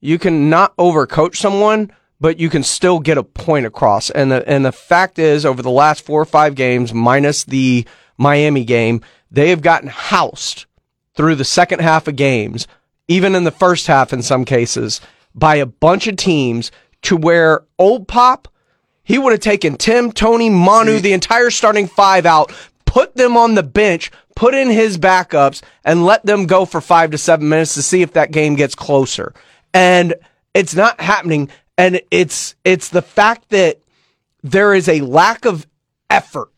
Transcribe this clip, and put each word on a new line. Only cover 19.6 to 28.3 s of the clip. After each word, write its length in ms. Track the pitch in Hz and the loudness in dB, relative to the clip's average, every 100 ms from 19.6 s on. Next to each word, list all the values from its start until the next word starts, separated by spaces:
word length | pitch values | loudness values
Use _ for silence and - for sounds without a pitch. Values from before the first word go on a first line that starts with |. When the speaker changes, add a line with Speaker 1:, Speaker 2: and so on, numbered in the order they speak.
| 165 135 | -2 -4
Speaker 1:
Tim, 340 | - 233 240 | 0 0 -2
Tony, 380 | - 214 233 226 | -2 0 2 2
Manu, 460 | 196 180 220 220 220 | 2 4 4 2 0
Speaker 2:
See 40 | |
Speaker 1:
the 100 | 190 | 0
entire 360 | 190 - 233 240 | -2 0 0 0
starting 360 | 226 220 208 196 | 0 0 0 -2
five 400 | - 196 190 170 | 2 4 4 4
out, 260 | 160 151 - - _ | 2 2 -6 -20 _
put 300 | - - 285 - | -2 0 0 0
them 200 | 247 233 | 0 2
on 180 | 233 | 2
the 80 | 214 | 2
bench, 480 | 156 202 214 170 - _ _ | -2 0 0 -2 -6 _ _
put 200 | - 233 | -2 0
in 140 | 269 262 | 0 0
his 300 | 220 220 185 | 2 0 0
backups, 640 | 180 185 180 156 139 147 - _ | 0 0 0 0 0 -2 -20 _
and 200 | - 165 | -2 0
let 220 | 170 220 190 | 2 2 0
them 200 | 208 185 | -2 0
go 180 | 185 185 | 0 0
for 140 | 170 | -6
five 300 | - 170 165 | 0 2 2
to 60 | 151 | -2
seven 300 | - 160 151 | 0 0 2
minutes 260 | 156 160 | 0 -2
to 80 | - | -4
see 200 | 135 185 | -2 0
if 100 | 175 | 0
that 160 | 165 147 | 0 -2